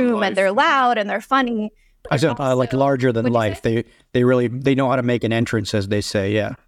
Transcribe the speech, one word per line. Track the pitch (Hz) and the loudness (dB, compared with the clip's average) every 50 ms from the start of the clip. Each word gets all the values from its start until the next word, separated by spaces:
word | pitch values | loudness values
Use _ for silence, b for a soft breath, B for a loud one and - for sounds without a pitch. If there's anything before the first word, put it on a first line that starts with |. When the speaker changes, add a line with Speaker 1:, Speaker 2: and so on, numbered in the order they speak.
| 254 | 2
Speaker 1:
room | 247 233 | 2 0
and | 214 | 0
Speaker 2:
life. | 214 190 196 | -2 -2 0
Speaker 1:
they're | 190 196 190 | 0 0 0
Speaker 2:
Mm-hmm. | 202 240 | 2 2
Speaker 1:
loud | 294 330 294 269 - 247 240 220 | 2 2 2 2 2 2 0 0
and | 202 202 | -2 -4
they're | 196 214 | -4 -6
funny. | - - 269 269 262 240 233 214 214 214 _ _ _ _ _ _ - - | -4 0 0 0 0 0 -2 -4 -6 -8 _ _ _ _ _ _ -8 -4
Speaker 2:
I | - 120 | -2 0
said, | 147 156 120 117 | 0 0 0 0
uh, | 143 131 127 | -2 0 0
like, | 127 131 120 | 0 0 0
Speaker 1:
Also, | - 135 | 0 0
Speaker 2:
larger | 139 139 139 127 127 131 | 2 2 2 2 0 0
than | 117 113 113 | 0 0 0
Speaker 1:
what'd | 123 | 0
you | 120 117 110 104 | 0 0 0 0
Speaker 2:
life. | - - | -4 -2
Speaker 1:
say? | - 120 113 117 | -2 -2 0 -2
Speaker 2:
They, | - b b b b b | -2 b b b b b
they | - 123 123 | 0 2 2
really, | 123 127 123 123 117 | 4 4 2 2 0
they | 117 131 135 139 139 | -2 -2 0 0 2
know | 131 139 127 | 2 2 0
how | 123 | 0
to | 127 | 0
make | 120 123 120 120 - | 0 0 0 0 0
an | 110 | 0
entrance, | 113 117 120 - - 110 98 - | 0 0 0 0 -2 -2 -2 -2
as | - 107 98 98 | -2 -2 -2 0
they | 107 104 | -2 -2
say. | 98 - - 107 98 98 | -2 -2 -2 -2 -2 0
Yeah. | 104 107 101 107 127 - _ | 0 -2 -2 -4 -6 -12 _